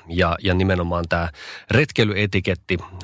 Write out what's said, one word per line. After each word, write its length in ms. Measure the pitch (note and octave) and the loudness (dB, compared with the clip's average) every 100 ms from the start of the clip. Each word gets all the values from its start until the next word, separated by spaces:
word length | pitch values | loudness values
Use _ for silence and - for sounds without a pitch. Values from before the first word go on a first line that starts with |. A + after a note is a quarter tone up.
| - | -4
Ja, 280 | F2 E2+ E2 | 0 0 2
ja 120 | F#2+ | 0
nimenomaan 520 | F2+ F#2+ F2+ F2 F2 E2+ | 2 2 2 0 -2 0
tää 200 | E2+ E2 - - - - | 0 -2 -6 -16 -12 0
retkeilyetiketti, 1080 | A2+ D3+ - G#2+ G2 G#2 G2 F#2+ F2+ - F2+ | 2 2 2 0 0 0 0 -2 -2 -2 -4
ö, 60 | - F#2 | -4 -14